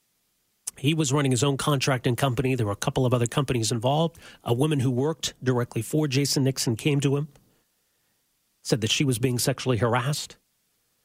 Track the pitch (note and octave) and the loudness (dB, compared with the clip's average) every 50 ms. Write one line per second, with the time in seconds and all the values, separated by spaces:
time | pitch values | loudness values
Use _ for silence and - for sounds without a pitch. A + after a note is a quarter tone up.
0 | _ _ _ _ _ _ _ _ _ _ _ _ - - - - - C#3 E3 D#3 | _ _ _ _ _ _ _ _ _ _ _ _ -14 -14 -10 -2 0 0 2 2
1 | D#3+ C3+ B2+ D3+ C#3+ C3+ C3 A#2 C#3+ C#3+ C#3 C3 - - D3 C3+ - - C3+ B2 | 0 0 2 2 2 2 2 2 2 0 0 0 0 0 0 0 2 0 0 0
2 | - C#3 A#2+ - - C#3 B2 A2+ C3+ B2+ C3 A#2+ A2+ G2+ G2+ - - - C#3 - | 0 0 0 0 0 -2 0 0 0 0 0 0 0 -2 -2 -2 -4 -2 0 0
3 | C3 B2 A#2+ B2 A#2+ A2+ - - C#3 - C3 A#2+ A2 G#2+ B2+ A#2 G#2+ B2+ C#3 D3+ | 2 2 2 2 0 0 0 -2 -2 0 0 -2 -2 -2 -2 -2 0 0 2 2
4 | E3 E3 - - - - - - - - A#2+ A#2 C#3 D#3 D#3+ D#3 A#2 C3+ B2+ A#2+ | 0 -2 -2 -8 -20 -20 -20 -10 -2 -2 0 0 2 0 0 0 0 0 0 0
5 | C3+ D3+ E3 - - - - - - B2+ C3 A#2+ A#2+ - - A#2+ A2 - - D#3 | 0 -2 -2 -4 -6 -10 -8 -6 -2 0 0 0 0 -2 -4 -6 -6 -2 -2 -2
6 | D3+ D3+ B2+ C3+ C#3+ C3+ - D#3 C3+ C3 C3 - - - A#2 A2 - D#3 C#3+ C#3 | 0 0 0 0 0 0 0 0 0 0 0 -2 -2 -2 -2 -2 0 0 0 2
7 | - C#3+ C3+ C#3+ D3 D3+ - - _ _ _ _ _ _ _ _ _ _ _ _ | 2 0 0 0 -4 -6 -10 -20 _ _ _ _ _ _ _ _ _ _ _ _
8 | _ _ _ _ _ _ _ _ _ _ _ _ - - - B2 G2+ G#2+ - - | _ _ _ _ _ _ _ _ _ _ _ _ -2 0 0 0 2 0 2 2
9 | D#3 C3+ B2+ G#2+ B2 C3 B2 A#2+ - - C3 - - C3 B2+ G#2+ B2 A#2 A2 B2 | 2 2 2 2 0 0 0 0 0 0 -2 -2 0 0 0 2 2 2 2 0
10 | A#2+ C3 D3+ - - - - _ _ _ _ _ _ _ _ _ _ _ _ _ | 0 -2 -4 -4 -6 -10 -14 _ _ _ _ _ _ _ _ _ _ _ _ _
11 | _ | _